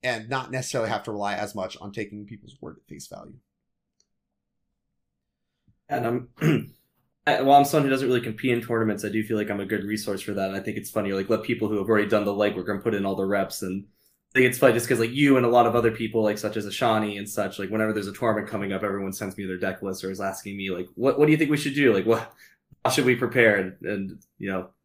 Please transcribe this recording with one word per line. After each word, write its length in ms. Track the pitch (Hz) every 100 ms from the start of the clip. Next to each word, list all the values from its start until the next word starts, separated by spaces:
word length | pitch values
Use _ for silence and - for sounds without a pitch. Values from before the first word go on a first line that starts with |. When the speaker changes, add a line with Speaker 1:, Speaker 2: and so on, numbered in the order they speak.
Speaker 1:
and 260 | 127 117 110
not 220 | 131 127
necessarily 400 | 127 127 131 113
have 120 | 110
to 80 | -
rely 220 | 107 101
as 200 | 92 104
much 220 | 104 92 -
on 120 | 101
taking 320 | 101 104 104
people's 320 | 104 113 - -
word 160 | - -
at 120 | _
face 180 | - -
value. 300 | - - - _ _ _ _ _ _ _ _ _ _ _ _ _ _ _ _ _ _ _ _ _ _ _ _ _
Speaker 2:
And 180 | 123 117
I'm, 220 | 123 123 -
<clears throat> 880 | 156 131 - _ _ _ _ _ -
I, 160 | -
while 160 | 135 143
I'm 60 |
someone 200 | 139 156
who 60 | 139
doesn't 180 | 135 135
really 120 | 123
compete 320 | 117 110 127
in 100 | 120
tournaments, 420 | 117 117 110 101
I 40 | 104
do 140 | 110
feel 140 | 107 110
like 140 | 104
I'm 100 | 101
a 60 | 95
good 180 | 104
resource 380 | 98 107 - 98
for 100 | -
that. 160 | 98 95
And 80 | 98
I 40 |
think 160 | 104 107
it's 140 | -
funny, 220 | 110 98
like, 160 | 98 98
let 140 | 110
people 260 | - 120 107
who 100 | 104
have 100 | 98
already 200 | 110 101
done 160 | 104
the 80 | 101
legwork 380 | 101 104 92 90
and 120 | 98
put 120 | 117
in 100 | 104
all 120 | 98 95
the 80 |
reps. 380 | 95 101 95 -
And 240 | 95 95 - _ _ _ _
I 40 | 131
think 100 | 123
it's 100 | 120
funny 140 | 131
just 160 | 117 110
'cause, 120 | 117
like, 120 | 117
you 240 | 131 143 131
and 80 |
a 60 | 120
lot 160 | 120 120
of 80 |
other 160 | 120 113
people, 320 | 110 110 110
like, 160 | 107 107
such 180 | 107 107
as 80 |
Ashani 540 | 101 98 120 110 107 101
and 100 | 107
such, 300 | - 98 -
like, 120 | 98
whenever 220 | 107 110
there's 140 | 107 98
a 60 |
tournament 360 | 98 117 107 101
coming 240 | 107 98
up, 120 | 98
everyone 280 | 104 98 95
sends 240 | 95 98 95
me 80 |
their 140 | 98 92
deck 240 | 95 92
list 220 | 98 95
or 60 | 95
is 100 | 95
asking 360 | 98 92 101 98
me, 140 | 98
like, 180 | 90 90
"What, 240 | - 131 139
what 80 | 151
do 60 |
you 60 | 156
think 120 | 147
we 60 | 147
should 180 | 147
do? 180 | 139 139
Like, 140 | 98 107
what, 260 | 113 - _ - _ _ _
how 60 | -
should 140 | -
we 120 | 127 123
prepare?" 400 | 123 131 113 101
And, 200 | 92 -
and, 400 | - 101 95 - _ _
you 100 | 98
know 220 | 95 90 _